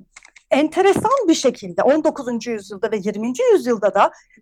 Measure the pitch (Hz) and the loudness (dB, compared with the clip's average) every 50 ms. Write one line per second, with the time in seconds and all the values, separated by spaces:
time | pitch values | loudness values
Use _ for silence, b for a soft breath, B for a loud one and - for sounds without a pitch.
0 | - _ _ - - _ _ _ _ _ 311 269 311 302 320 339 381 392 359 - | -14 _ _ -20 -20 _ _ _ _ _ 0 2 2 0 0 2 2 4 2 2
1 | - 440 523 554 453 330 320 - - 254 - - 208 185 175 - 185 240 285 320 | 2 0 0 0 2 2 0 2 2 0 -2 -2 -8 -8 -4 0 2 2 2 2
2 | 311 311 302 285 254 247 240 226 - 240 233 208 202 - 208 190 220 220 214 214 | 0 -2 -2 -2 -6 -8 -8 -6 -6 -8 -8 -8 -10 -12 -8 -8 -6 -4 -4 -4
3 | 175 214 214 208 220 240 254 311 508 508 415 330 240 247 240 202 254 - - 196 | -4 -6 -6 -6 -6 -6 -4 0 2 2 2 2 2 0 -2 0 0 0 2 2
4 | 240 330 b b b b b b | 2 2 b b b b b b